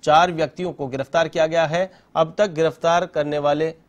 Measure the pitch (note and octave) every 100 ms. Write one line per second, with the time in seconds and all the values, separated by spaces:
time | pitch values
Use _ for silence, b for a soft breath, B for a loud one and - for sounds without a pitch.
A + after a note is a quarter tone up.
0 | - D3+ F3+ E3 D3+ - F3+ D3 C#3 C3
1 | C3 E3+ E3 E3+ D#3+ E3 D#3+ E3 F#3 b
2 | b D#3 D#3+ - G#3 D#3 D#3+ D#3 E3 E3+
3 | F3 D#3+ D3 D3 D3 D3 D#3+ D#3+